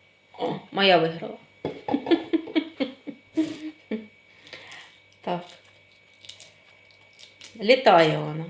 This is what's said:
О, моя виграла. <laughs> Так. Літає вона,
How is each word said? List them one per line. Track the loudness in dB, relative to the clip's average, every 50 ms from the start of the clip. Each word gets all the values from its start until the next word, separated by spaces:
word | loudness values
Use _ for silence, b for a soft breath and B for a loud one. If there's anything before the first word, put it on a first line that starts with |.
| _ _ _ _ _ _ _ -8
О, | -6 -6 -6 -6 -10 -10
моя | -2 2 4 6 6 6
виграла. | 6 2 -2 -6 -10 -12 -12 -14 -18 _ _ _ _
<laughs> | -10 -10 -8 -6 -4 -4 -4 0 -2 -2 -2 -2 -4 -4 -4 -4 -2 -6 -6 -6 -6 -8 -8 -8 -8 -8 -14 _ -16 -16 -18 _ _ _ -4 -4 -4 -6 -12 -12 -14 -16 -16 _ _ -10 -10 -10 -14 _ _ _ _ B B B B B B B B B B B B B B B _ _ _
Так. | -8 -6 -6 -6 -6 -12 -20 -20 _ -20 -20 _ _ _ _ _ _ _ _ _ _ -18 -16 -16 -16 -20 -20 _ _ _ -20 _ _ _ -20 _ -20 _ _ -20 -20 -20 -20 _ -20 -20 -16 -8
Літає | 4 4 4 6 8 6 8 8 8 6 4 0
вона, | -2 -4 -6 -8 -10 -10